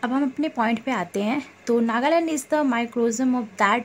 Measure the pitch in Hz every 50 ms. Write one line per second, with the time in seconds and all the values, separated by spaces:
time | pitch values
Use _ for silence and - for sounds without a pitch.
0 | - 233 247 277 285 269 269 - 294 311 302 247 226 220 233 226 - - 254 208
1 | 175 170 - 196 202 208 254 294 - - - - - - 233 233 233 233 220 233
2 | 254 294 330 339 339 320 311 302 - - - 302 302 269 247 233 240 233 233 247
3 | 233 233 226 220 262 254 254 247 240 220 - - 214 196 214 240 240